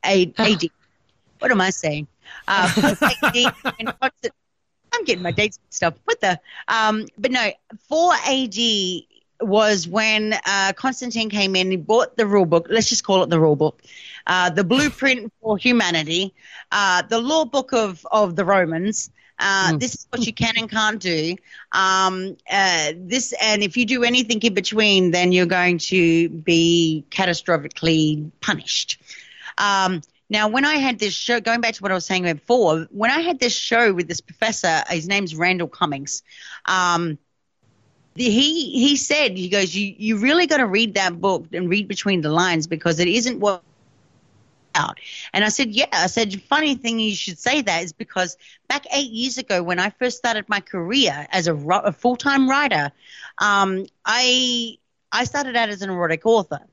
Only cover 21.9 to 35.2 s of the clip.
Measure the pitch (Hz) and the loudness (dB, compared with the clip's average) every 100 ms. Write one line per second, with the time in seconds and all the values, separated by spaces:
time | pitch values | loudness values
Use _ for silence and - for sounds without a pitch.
21.9 | 190 190 185 190 - - 196 190 170 151 | 4 2 0 -8 -10 -4 0 2 2 -2
22.9 | 165 180 247 - - 220 214 208 196 226 | -6 -4 -4 -4 -2 0 0 0 0 0
23.9 | 254 233 247 220 226 233 196 185 214 214 | 0 2 2 0 0 0 0 -2 2 4
24.9 | 196 180 175 180 180 175 185 180 170 - | 4 4 4 4 4 4 2 2 0 0
25.9 | 185 165 165 170 165 156 170 165 170 165 | 2 4 4 2 -2 0 4 4 4 2
26.9 | 156 - - 185 170 - 165 147 - 160 | 0 -6 -2 -2 -2 0 -2 -2 -4 0
27.9 | 160 156 151 151 _ - 165 - - - | 2 2 0 -6 _ -6 -6 -4 -6 -4
28.9 | - - - - - - - 202 196 185 | -8 -12 -20 -20 -20 -14 -2 0 2 0
29.9 | 175 - _ _ 208 214 233 285 302 269 | -2 -8 _ _ 0 0 2 0 2 0
30.9 | 233 208 - - 240 226 233 233 226 196 | -2 -4 -4 -2 -2 0 0 -2 -4 -2
31.9 | 190 - 185 180 151 _ 240 190 160 165 | -2 -2 -2 0 -4 _ 4 4 2 -2
32.9 | 196 220 285 339 294 247 - - 226 233 | -2 0 0 0 -2 -2 -2 0 2 4
33.9 | 185 165 175 _ - 220 220 180 160 - | 2 -4 -8 _ -4 -2 0 0 0 0
34.9 | 170 160 196 | -4 -2 -2